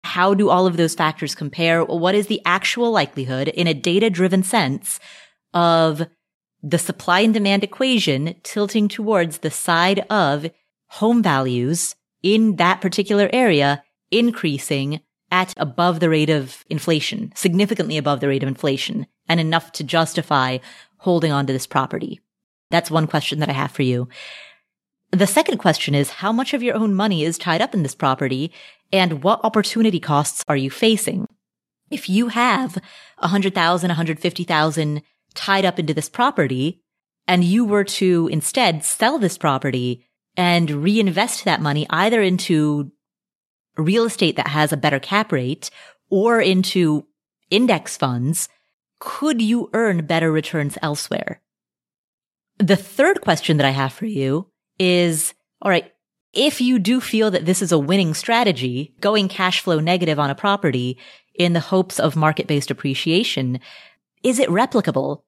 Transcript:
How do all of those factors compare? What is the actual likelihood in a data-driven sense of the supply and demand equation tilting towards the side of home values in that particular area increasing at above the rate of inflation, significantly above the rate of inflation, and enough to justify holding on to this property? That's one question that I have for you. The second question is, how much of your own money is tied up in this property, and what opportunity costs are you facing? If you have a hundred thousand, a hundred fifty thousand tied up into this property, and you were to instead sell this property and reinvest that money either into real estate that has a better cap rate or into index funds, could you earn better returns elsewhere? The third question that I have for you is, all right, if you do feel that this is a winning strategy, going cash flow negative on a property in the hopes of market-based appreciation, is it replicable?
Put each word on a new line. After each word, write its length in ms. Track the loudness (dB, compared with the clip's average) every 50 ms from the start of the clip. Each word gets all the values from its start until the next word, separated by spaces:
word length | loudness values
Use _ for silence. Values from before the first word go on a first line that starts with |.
| -12
How 300 | -6 -2 0 2 2 4
do 160 | 4 4 4
all 160 | 4 4 4
of 120 | 2 2
those 180 | 2 0 0 0
factors 400 | -2 -2 -2 -2 -4 -8 -8 -8
compare? 480 | -8 -10 -10 -4 -2 0 2 2 2 0
What 320 | 0 -2 0 0 2 2
is 120 | 0 0
the 140 | 0 -6 -2 0
actual 460 | 0 0 0 0 -4 -2 0 0 0
likelihood 580 | 2 0 0 -2 -4 -8 -6 -4 -4 -4 -4 -4
in 180 | -2 0 0
a 60 | 0 0
data-driven 720 | 0 -2 0 2 2 2 2 2 2 2 2 2 2 0
sense 560 | 0 0 0 0 0 -4 -6 -6 -10 -10 -10 -12 -20 -20 -20 -20 _ _ _ _ _ 0
of 540 | 2 4 4 4 4 4 2 0 -2 -6 -8 _ _ _ _ _ _ _ _ _ _ -4
the 160 | -2 -2 -2
supply 400 | -2 -4 -8 -6 -2 0 2 4
and 140 | 4 4 2
demand 300 | 2 2 2 2 0 0
equation 720 | -4 -2 -2 0 2 2 2 2 0 0 0 -2 -6 -8 _
tilting 460 | _ -8 -4 -4 -4 0 0 0 0
towards 520 | 0 0 -4 -2 0 2 2 2 0 -4 -6
the 120 | -6 -6
side 480 | -6 -4 -2 0 2 2 2 2 0 0 -2 -2
of 400 | 0 2 2 2 0 -2 -4 -8 _ _ _ _ _ _ _
home 340 | _ -6 -2 0 2 2 2
values 760 | 2 2 2 0 0 0 0 0 0 0 -2 -2 -4 -6 -8 _ _ _ _ _ 0
in 320 | 2 4 4 4 2 2
that 260 | 2 2 0 0 0
particular 480 | -2 -2 -2 -2 0 2 2 2 2 2 2
area 500 | 2 2 4 4 4 4 2 0 -2 _ _ _ _ _ _
increasing 920 | 0 2 2 2 0 -2 -2 -2 -2 -4 -4 -4 -2 -2 -2 -4 -6 -8 _ _ _ _ _ _
at 220 | -2 -2 0 -2 -4
above 420 | -6 -6 -6 -2 0 0 2 2 2
the 100 | 0 2
rate 200 | 2 2 2 2
of 340 | 0 0 -2 -6 -14 -20 -10 _
inflation, 640 | -8 -4 -2 0 0 0 -2 -4 -8 -8 -10 -10 _
significantly 640 | -2 0 0 2 2 2 0 0 -4 -2 -2 -4
above 220 | -2 0 -2 -2 0
the 80 | 0
rate 140 | 0 0 0
of 80 | -2 -4
inflation, 560 | -4 -2 -2 -2 -2 -2 -4 -6 -6 -8 -8 _ _ _ _
and 120 | -2 -2 0
enough 320 | 0 0 0 -2 -2 -4 -12
to 100 | -12 -8
justify 760 | -2 0 0 0 0 -2 -6 -2 0 0 0 0 0 -4 -6 -8 -14 -20 -20 -20 _ _
holding 340 | _ 0 0 2 2 2 2
on 140 | 0 0 0
to 80 | -2 -2
this 140 | -4 -6
property? 520 | -2 -2 -2 -2 -2 -6 -8 -8 -10 -12 -16 _ _ _ _ _ _ _ _ _ _
That's 200 | -2 -2 0 2
one 160 | 0 0 0
question 320 | 0 -2 -2 -2 -2 -4 -2
that 100 | -2 -2
I 40 | -2
have 180 | -4 -4 -4
for 120 | -2 -2 0
you. 240 | 0 0 -2 -4 -6 -10 -20 -20 -18 -20 -20 -20 -20 -20 _ _ _ _ _ _ _ _ _ _ _
The 160 | 2 2 2
second 300 | 4 4 2 2 2 -2
question 360 | 0 0 0 0 2 -2 0 0
is, 160 | 0 0 -2
how 220 | -4 -6 -4 -2
much 220 | -2 -2 -2 -2 -4
of 100 | -2 -2
your 120 | -2 0
own 200 | 0 0 0 0
money 280 | 0 0 0 0 0 0
is 140 | -2 -4
tied 240 | -4 -2 -2 0 0
up 140 | 0 -2 0
in 80 | -2 -2
this 120 | -2 -4
property, 560 | -2 -2 -2 0 0 -2 -4 -2 -4 -6 -8 -10 -16 -20 -20 -20 _ _ _
and 320 | 0 2 2 2 0 0 2
what 160 | 0 2 2 0
opportunity 560 | 0 0 0 -2 0 0 0 0 2 0 0
costs 440 | -2 0 0 2 0 0 -6 -6 -4
are 100 | -2 -2
you 140 | -2 -2 -4
facing? 560 | -2 0 2 2 2 2 -2 -4 -4 -6 -8 -8 _ _ _ _ _ _ _ _ _ _ _ _
If 180 | -10 -10 -4 0
you 200 | 0 0 0 0
have 500 | 0 0 0 0 0 0 -2 -4 -6 -8 -12 -12 -20 -20 -20 -20 _ -4
a 80 | -2
hundred 260 | 0 0 2 0 0 0
thousand, 380 | 2 2 2 2 2 0 0
a 40 | 0
hundred 240 | 0 -2 -2 -4 -2
fifty 240 | -4 -4 -4 -4 -4
thousand 600 | 0 2 2 2 2 0 0 -2 -2 -4 -6 _ _ _ _ _ _ _
tied 300 | -8 -2 0 2 2 2
up 140 | 0 0 0
into 140 | -4 -2 -2
this 160 | -4 -6 -6
property, 720 | -2 -2 -2 0 2 0 0 0 0 -2 -2 -4 -4 _ _ _ _ _ _ _ _ _ _
and 160 | 0 2 2 4
you 220 | 4 2 2 2
were 180 | 2 2 0 0
to 460 | 0 -2 0 2 2 2 2 2 0
instead 520 | -2 -2 -4 -2 -2 0 2 2 0 0 -4
sell 360 | -6 -2 0 0 0 2 0
this 180 | -2 -2 -2
property 680 | -2 -2 -2 0 0 -2 -2 -2 -2 -2 -4 -4 -6 _ _ _ _ _ _ _
and 320 | 0 2 2 4 2 2 0
reinvest 760 | -2 0 0 2 2 4 2 2 2 0 -2 -2 -4 -4 -2
that 160 | -2 0 0
money 240 | 0 -2 0 -2 -2 -2
either 320 | 0 0 2 2 2 2
into 720 | 2 2 0 0 0 0 2 2 2 2 0 -2 -4 -6 _ _ _ _ _ _ _ _ _ _ _ _ _ _ _ _ _
real 280 | -2 0 2 2 2 2
estate 320 | 0 0 0 0 0 2
that 100 | 0 -2
has 240 | 0 0 0 0 0
a 60 | 0
better 220 | 0 0 0 0 -2
cap 320 | -2 -2 -2 -2 0 0 -2
rate 360 | -2 -2 -4 -6 -8 -10 -16 _ -18 -20 -20 _ _ _ _
or 300 | 0 2 4 4 4 4
into 680 | 4 4 2 2 0 0 2 2 2 2 2 0 -2 _ _ _ _ _ _ _ _ _
index 480 | 0 2 4 2 2 0 -2 -8 -6
funds, 500 | -4 -2 -2 -2 -2 -2 -2 -2 -2 -6 -8 _ _ _ _ _ _ _ _ _ _
could 420 | -12 -10 -8 -4 -2 0 0 0
you 280 | 2 0 0 0 -2 -2 -2
earn 320 | 0 0 2 0 0 0
better 260 | 0 0 0 2 2
returns 460 | 0 0 -2 -2 -4 -4 -4 -4 -6 -6
elsewhere? 600 | -6 -4 -4 -6 -6 -6 -6 -6 -6 -8 -10 _ _ _ _ _ _ _ _ _ _ _ _ _ _ _ _ _ _ _ _ _ _ _ _
The 200 | _ 2 2 2
third 420 | 2 2 -6 0 2 2 2 2 0
question 380 | 0 -2 -2 0 0 0 2
that 80 | 4 2
I 60 | 2
have 200 | 2 0 -4 -4
for 140 | -4 -8 -8
you 420 | -6 -4 -2 -2 0 -2 -2 -4 _ _ _ _ _ _ -2
is, 540 | 0 2 4 4 2 2 0 -2 -4 -6 -8 _ _ _ _ _
all 80 | 0 0
right, 220 | 0 0 0 -4 _ _ _ _ _ _ _ _
if 300 | _ 0 0 0 2 2
you 180 | 2 2 2 2
do 220 | 2 2 0 0
feel 300 | 0 0 0 2 2 2
that 140 | 0 0 0
this 160 | 0 0 0
is 120 | 0 2 2
a 60 | 0
winning 340 | 2 2 2 2 2 0 -2
strategy, 840 | -4 -2 0 0 2 2 0 0 0 -4 -4 -4 -4 -8 -8 _ _
going 260 | -2 0 2 2 0
cash 320 | -2 -2 -2 -2 0 0 -2
flow 220 | -2 0 0 0
negative 380 | 2 0 0 0 0 0 0 0
on 100 | 0 -2
a 60 | -2
property 600 | -2 -2 -2 -2 0 0 -2 -2 -2 -4 -4 -6 -8 -14 -20 -20 _ _ _ _
in 180 | 0 0 2
the 80 | 2 0
hopes 400 | 0 0 0 0 0 0 -2 -2
of 160 | -2 0 0
market-based 560 | 2 0 2 0 0 -2 -2 -2 -2 -2 -4
appreciation, 880 | -8 -4 -4 -4 -4 -2 0 0 0 2 0 0 -4 -2 -2 -2 -4 -6 -8 -14 -20 -20 -20 -20 _ _ _ _ _ _ -2
is 160 | 0 2 2
it 100 | 0 2
replicable? 720 | 2 0 0 2 0 0 0 0 -2 -2 -2 -2 -6 -8 _